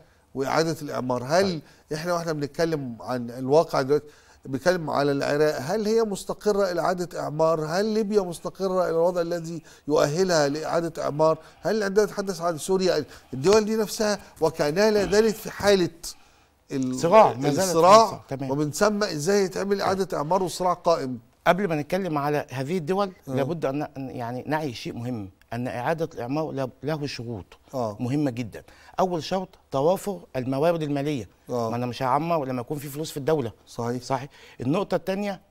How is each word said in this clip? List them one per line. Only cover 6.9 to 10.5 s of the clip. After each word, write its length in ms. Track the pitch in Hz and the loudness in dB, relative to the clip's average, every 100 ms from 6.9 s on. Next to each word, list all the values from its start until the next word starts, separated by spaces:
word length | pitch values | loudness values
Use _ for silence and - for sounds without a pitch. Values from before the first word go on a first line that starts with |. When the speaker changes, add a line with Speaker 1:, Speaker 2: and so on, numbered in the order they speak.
| 185 170 156 | 0 -4 -6
Speaker 1:
إعمار؟ 460 | 143 151 160 160 156 | -6 2 2 2 0
هل 200 | 175 220 | -2 0
ليبيا 360 | 214 202 208 | 0 2 0
مستقرة 600 | 180 160 175 - 190 185 | 0 -8 -10 -4 -2 0
إلى 60 | 170 | 2
الوضع 320 | 165 175 175 | 2 2 2
الذي 400 | 170 175 165 165 - - - | -2 -4 -6 -10 -14 -14 0
يؤهلها 600 | 151 147 156 190 160 | 4 4 2 2 4
لإعادة 560 | 143 | 2